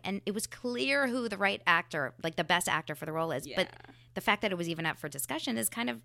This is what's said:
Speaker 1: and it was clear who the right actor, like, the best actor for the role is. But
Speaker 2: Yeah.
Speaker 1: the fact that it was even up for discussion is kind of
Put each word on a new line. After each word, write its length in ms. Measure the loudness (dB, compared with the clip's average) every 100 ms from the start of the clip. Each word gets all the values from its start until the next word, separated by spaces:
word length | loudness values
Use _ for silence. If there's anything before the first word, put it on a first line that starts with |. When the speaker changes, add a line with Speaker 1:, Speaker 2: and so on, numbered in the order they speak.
Speaker 1:
and 180 | -4 -4 -2
it 80 |
was 140 | -2 -4
clear 600 | -6 -4 0 2 2 2
who 220 | 0 -2
the 80 | 0
right 240 | 0 2 4
actor, 460 | 4 2 -2 -2 -2
like, 120 | -4 0
the 60 |
best 240 | 2 2 4
actor 280 | 0 -2 -6
for 100 | -4
the 60 |
role 180 | -2 0
is. 160 | -2 -2 -2
But 140 | -2
Speaker 2:
Yeah. 200 | -6 -20 -20 -12
Speaker 1:
the 60 | -2
fact 220 | 2 2
that 100 | 2
it 40 | 0
was 120 | 0
even 180 | -2 -2
up 120 | -2
for 80 | -6
discussion 500 | -6 -4 -2 -2 0
is 120 | 0
kind 200 | -2 -4
of 120 | -4